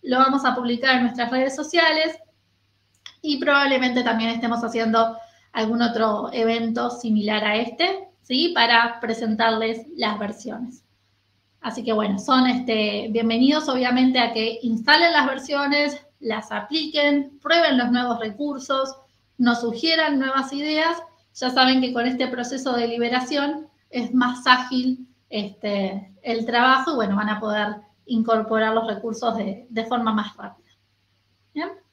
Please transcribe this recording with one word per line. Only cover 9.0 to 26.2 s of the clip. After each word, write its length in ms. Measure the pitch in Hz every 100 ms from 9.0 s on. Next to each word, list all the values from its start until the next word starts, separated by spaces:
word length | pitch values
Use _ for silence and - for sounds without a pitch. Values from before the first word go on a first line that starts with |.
presentarles 840 | 226 226 226 220 226 226 226 226 269
las 240 | 349 226 208
versiones. 680 | 208 214 247 220 247 - _ _ _ _ _ _ _ _
Así 220 | 240 233
que 100 | 226
bueno, 280 | 214 208 196
son, 260 | - 262 254
este, 640 | 247 - 220 214 208 226
bienvenidos 580 | 220 226 226 262 302 294
obviamente 520 | 254 247 247 254 254
a 120 | 233
que 280 | 226 220 226
instalen 500 | 240 226 - 302 339
las 140 | 311 269
versiones, 760 | 262 - 285 277 294 294 285 - _
las 320 | 226 214 220
apliquen, 840 | 208 208 320 302 311 294 285 277 -
prueben 340 | 294 339 320 262
los 120 | 240
nuevos 300 | 247 247 233
recursos, 760 | 220 202 294 269 - 269 269 269 _ _ _ _
nos 220 | 247 233
sugieran 600 | 233 233 320 320 311 277
nuevas 320 | 262 269 262
ideas. 500 | 277 302 311 320 339 - _ _
Ya 160 | - 254
saben 300 | 254 254 262
que 120 | 254
con 140 | 240 240
este 220 | 254 254
proceso 460 | 240 240 269 262
de 120 | 240 233
liberación 800 | 233 233 254 254 294 285 311 - _ _
es 240 | 247 220
más 320 | 254 247 247 269
ágil, 600 | 254 247 262 254 254 - _ _
este, 840 | 208 202 - 208 202 190 196 - -